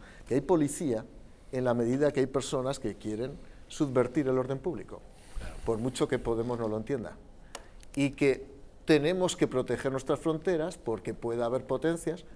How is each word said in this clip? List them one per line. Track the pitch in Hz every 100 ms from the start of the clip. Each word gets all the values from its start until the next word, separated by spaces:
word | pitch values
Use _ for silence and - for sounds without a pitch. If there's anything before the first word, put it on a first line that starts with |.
| - - -
Que |
hay | 127
policía | - 175 143 - 160 110 - - - - -
en | 131
la | 127
medida | 120 117 131 147
que | 139
hay | 131
personas | 135 - 139 127 139
que | 110 -
quieren | 107 107 131 156 - - -
subvertir | - 147 127 123 160 131
el | 127
orden | 123 135
público, | 185 120 - 95 - - - - - -
por | 110 110
mucho | 127 131 147
que | 123
Podemos | 120 113 117 120
no | 113
lo | 110
entienda. | 110 135 87 85 - - - - - - -
Y | - 139
que | - 143 127 - - - -
tenemos | - 151 147 185 180 -
que | 147
proteger | 127 123 120 135
nuestras | 135 - 143
fronteras | 165 156 190 165 165 -
porque | - 107 117
puede | 107 117 117
haber | 117 127
potencias, | 127 127 160 165 165 175 -